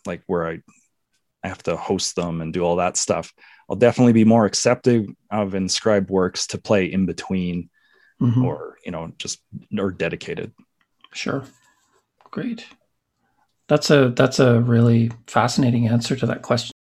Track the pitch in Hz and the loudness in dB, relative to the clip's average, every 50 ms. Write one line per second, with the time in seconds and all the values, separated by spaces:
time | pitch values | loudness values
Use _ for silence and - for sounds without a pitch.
0 | - 90 87 - - - 92 85 82 82 82 - - _ _ _ _ _ _ _ | -12 -12 -12 -10 -6 -4 -4 -2 -2 -4 -6 -10 -14 _ _ _ _ _ _ _
1 | _ _ _ _ _ _ _ _ - 95 95 - - 95 85 82 - - 101 90 | _ _ _ _ _ _ _ _ -12 -12 -12 -8 -6 -6 -6 -6 -4 -4 -4 -4
2 | - - - 90 87 85 82 82 80 80 85 92 87 85 87 90 87 - - - | -4 -4 -6 -6 -6 -4 -6 -6 -8 -6 -4 -2 -2 0 0 0 -2 -2 -2 -4
3 | - - 90 85 82 - _ _ _ _ _ _ _ - - 95 120 120 - - | -4 -2 -4 -4 -4 -10 _ _ _ _ _ _ _ -10 0 2 2 2 4 4
4 | 123 120 113 113 110 110 113 117 107 95 - - - 120 127 - - 127 120 113 | 4 6 6 6 6 6 6 6 4 2 0 0 0 0 0 2 2 0 0 2
5 | 104 - - _ _ _ 101 110 104 95 98 95 95 90 - - - 113 104 101 | 0 -4 -10 _ _ _ -6 -4 -4 -4 -2 -4 -4 -4 -4 -2 0 2 2 2
6 | 95 95 95 95 92 90 - - - - - - - - 110 98 92 85 78 95 | 0 0 0 0 0 0 -2 -6 -8 -8 -10 -10 -2 0 0 0 0 0 -2 -2
7 | 95 87 82 - - - 95 92 90 87 87 87 87 - _ _ _ _ _ _ | -2 -2 -4 -8 -8 -6 -4 -4 -4 -4 -6 -6 -8 -12 _ _ _ _ _ _
8 | _ _ _ _ - 120 113 127 127 87 73 76 80 - - _ _ 90 87 82 | _ _ _ _ 0 0 2 2 0 0 -4 -8 -12 -16 -18 _ _ -12 -10 -10
9 | 82 82 - - - - - - _ _ - - - _ 104 101 98 98 90 - | -12 -12 -14 -14 -12 -12 -12 -14 _ _ -20 -20 -14 _ -6 -4 -4 -4 -4 -4
10 | 82 85 85 85 - 87 82 - 87 - - _ _ _ _ _ _ _ _ _ | -4 -4 -4 -8 -10 -10 -10 -10 -10 -12 -14 _ _ _ _ _ _ _ _ _
11 | _ _ - - - - - 139 - - _ _ _ _ _ _ _ _ _ _ | _ _ -16 -12 -8 -6 -6 -8 -8 -12 _ _ _ _ _ _ _ _ _ _
12 | _ _ _ _ _ _ - - - 240 233 226 - - _ _ _ _ _ _ | _ _ _ _ _ _ -12 -10 -8 -8 -10 -10 -14 -20 _ _ _ _ _ _
13 | _ _ _ _ _ _ _ _ _ _ _ _ _ - 147 151 - - 156 143 | _ _ _ _ _ _ _ _ _ _ _ _ _ 0 0 0 4 4 4 6
14 | 131 123 120 - 135 123 - - 139 123 120 117 120 123 117 117 117 117 117 117 | 6 4 4 2 2 2 4 4 4 4 4 4 4 4 4 4 6 6 6 4
15 | 113 117 - - _ - - 120 113 123 - - 135 120 123 117 120 110 120 117 | 2 0 -2 -8 _ -2 0 0 0 2 2 2 2 2 2 2 2 2 2 0
16 | 117 - 143 - 117 110 - - - - 123 113 - - - _ _ | 0 -2 -4 -2 -2 -2 -4 -6 -2 -2 -2 -2 -2 -8 -14 _ _